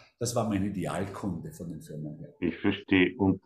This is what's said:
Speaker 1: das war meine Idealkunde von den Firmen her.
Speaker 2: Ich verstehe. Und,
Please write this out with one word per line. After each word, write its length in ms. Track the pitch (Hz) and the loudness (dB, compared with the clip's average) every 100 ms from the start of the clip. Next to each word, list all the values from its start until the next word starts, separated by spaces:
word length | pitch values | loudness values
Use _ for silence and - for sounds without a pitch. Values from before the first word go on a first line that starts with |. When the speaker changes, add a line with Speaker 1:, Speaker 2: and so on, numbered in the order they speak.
| - - | -16 -6
Speaker 1:
das 160 | 117 120 | -2 0
war 120 | 110 | 2
meine 200 | 101 101 | 2 0
Idealkunde 840 | 90 80 78 98 - 104 82 78 | -2 -2 -2 -4 -4 -6 -4 -8
von 180 | - 85 | -10 -10
den 100 | 78 | -10
Firmen 360 | - 76 76 76 | -10 -10 -8 -10
her. 140 | - - | -14 -2
Speaker 2:
Ich 180 | 87 - | -2 2
verstehe. 580 | 101 98 - 95 90 - | 0 0 4 4 4 4
Und, 260 | 98 98 | 4 4